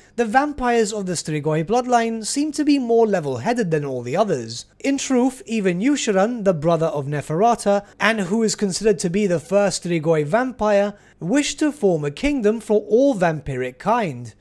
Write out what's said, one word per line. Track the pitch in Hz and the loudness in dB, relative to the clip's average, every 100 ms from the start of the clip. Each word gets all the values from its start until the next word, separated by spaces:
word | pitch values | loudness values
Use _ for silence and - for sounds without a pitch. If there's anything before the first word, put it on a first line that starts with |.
| _ - | _ -4
the | 233 | 0
vampires | 254 294 285 247 233 214 | 2 0 -2 0 2 0
of | 214 190 | -2 -6
the | |
Strigoi | 170 - 151 143 156 | -6 -4 -4 -2 -2
bloodline | 160 233 247 240 226 226 208 | 0 0 2 2 0 -4 -6
seem | - 302 | -2 -2
to | 294 294 | 0 2
be | 285 | 2
more | 240 233 226 | 4 4 4
level-headed | 190 143 123 147 240 196 | 2 -2 -4 -2 0 0
than | 160 143 | 0 -2
all | 131 | -6
the | 120 156 | -4 0
others. | 214 147 110 117 - _ | 0 0 -4 -12 -16 _
In | 262 277 | -2 -2
truth, | - 262 254 262 - | 0 2 2 -2 -6
even | 226 190 175 | -2 0 0
Yushuran, | 233 285 - 190 202 247 | 0 0 0 2 0 0
the | 196 | 0
brother | 175 156 165 160 | 0 2 2 0
of | 147 139 | -2 -4
Neferata, | 147 - 156 226 226 208 202 202 - | -6 -4 2 2 2 2 0 -2 -2
and | 202 226 | 0 0
who | 175 220 | -2 0
is | 220 - | 0 0
considered | 202 175 214 208 | -4 0 0 0
to | 190 | 0
be | 180 208 | 0 0
the | 170 | 0
first | - 196 202 - 180 | 0 0 0 -2 -2
Strigoi | 170 151 156 147 | -2 0 0 2
vampire, | 208 254 226 214 202 202 202 _ - | 0 0 -2 2 2 2 -4 _ -10
wished | 165 269 285 - | -2 0 0 0
to | 302 | -2
form | - 202 170 | 0 0 2
a | 147 | -2
kingdom | 143 285 285 208 226 | -2 -2 0 0 0
for | - 214 | 0 0
all | - 220 277 220 | 2 4 4 4
vampiric | 175 156 - 131 127 123 | 0 0 -6 -6 -6 -4
kind. | 185 240 196 123 117 - | -2 0 0 -6 -12 -16